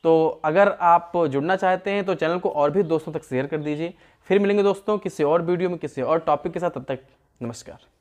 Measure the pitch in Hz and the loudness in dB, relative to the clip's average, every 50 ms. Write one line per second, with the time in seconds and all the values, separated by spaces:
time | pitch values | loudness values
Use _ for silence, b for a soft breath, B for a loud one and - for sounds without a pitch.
0 | _ 165 160 160 160 156 - - - 156 156 190 202 202 - - 175 170 170 170 | _ 4 4 4 4 2 0 -2 -4 0 4 4 4 4 2 2 4 4 4 4
1 | 170 - - 175 170 151 131 139 143 170 190 190 190 185 185 180 185 202 196 202 | 4 0 -2 0 0 0 0 -2 0 0 -2 0 2 0 0 0 -2 -4 -4 -2
2 | 196 190 185 - 165 160 170 180 180 202 - 151 147 147 143 196 202 156 165 156 | -2 -2 -2 -2 -2 -2 -2 -2 -2 -4 0 0 0 0 2 0 0 0 -2 -2
3 | 156 165 156 160 - - 135 127 135 143 160 151 147 151 151 147 165 170 - b | -4 -6 -10 -10 -10 -4 -4 -4 -4 -2 -6 -6 -4 -6 -6 -6 -6 -8 -10 b
4 | b b b b _ - 190 202 202 196 202 208 196 202 190 196 - - 214 202 | b b b b _ 0 2 2 4 2 2 2 2 2 0 0 -2 -4 -4 -2
5 | - 185 - - 151 143 156 170 170 165 180 175 180 180 180 160 - 143 - - | -4 -8 -4 0 2 2 2 2 2 0 -2 -2 -2 -4 -4 -6 -8 -10 -6 -6
6 | 127 117 156 165 160 - 147 147 - 180 165 175 170 175 - 135 127 - 135 127 | -2 0 0 0 2 0 -2 -2 -2 -6 -6 -4 -4 -4 -4 -6 -8 -8 -8 -8
7 | - _ _ _ _ _ _ _ 127 117 117 - - - - - _ _ _ _ | -8 _ _ _ _ _ _ _ -10 -10 -10 -12 -16 -20 -20 -20 _ _ _ _